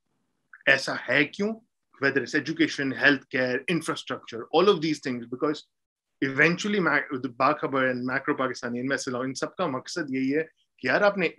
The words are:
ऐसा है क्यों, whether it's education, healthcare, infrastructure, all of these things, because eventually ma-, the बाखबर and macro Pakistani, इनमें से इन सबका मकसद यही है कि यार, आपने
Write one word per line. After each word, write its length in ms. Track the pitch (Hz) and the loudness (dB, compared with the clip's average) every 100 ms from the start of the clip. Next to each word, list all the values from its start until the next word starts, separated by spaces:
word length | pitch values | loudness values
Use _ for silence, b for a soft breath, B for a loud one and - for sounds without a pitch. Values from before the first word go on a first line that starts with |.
| _ _ _ _ _ - - | _ _ _ _ _ -4 2
ऐसा 240 | 135 - 131 - | 2 0 -6 0
है 140 | 135 | 0
क्यों, 300 | 147 - 208 220 _ _ _ - | 0 -2 -4 -4 _ _ _ -2
whether 200 | 139 139 120 | 0 0 0
it's 100 | 151 | -2
education, 500 | 143 160 147 - 139 123 135 | -2 0 0 0 -4 4 6
healthcare, 560 | 139 - 135 127 127 - | 4 2 -2 0 -2 -2
infrastructure, 720 | 165 156 147 - 123 - 113 117 | -2 -2 -6 -6 -10 -10 -12 0
all 160 | 156 196 | 4 6
of 80 | 190 | 4
these 180 | 160 147 | 0 -2
things, 260 | 143 123 117 | -4 -6 -8
because 320 | 127 147 156 - _ _ _ _ _ | -4 -2 -2 -8 _ _ _ _ _
eventually 600 | 135 135 156 175 214 208 | -2 2 2 2 0 0
ma-, 260 | 165 143 - 135 | 2 0 -2 -6
the 80 | 131 117 | -6 0
बाखबर 500 | 135 151 156 135 131 | 0 2 -2 0 0
and 140 | 123 127 | 0 -2
macro 300 | 131 - 139 | -4 -2 -2
Pakistani, 420 | 131 127 123 120 | -2 -4 -6 -4
इनमें 180 | 131 131 | -2 -2
से 140 | - 123 | -2 -4
इन 100 | 131 | -4
सबका 340 | 131 151 - 175 | -4 -6 -4 -4
मकसद 400 | 131 - 175 147 | -4 -6 -8 -4
यही 200 | 131 131 | -2 0
है 180 | 147 160 _ _ _ | 0 -2 _ _ _
कि 80 | 127 | 0
यार, 160 | 156 | 4
आपने 280 | 202 202 165 | 4 4 0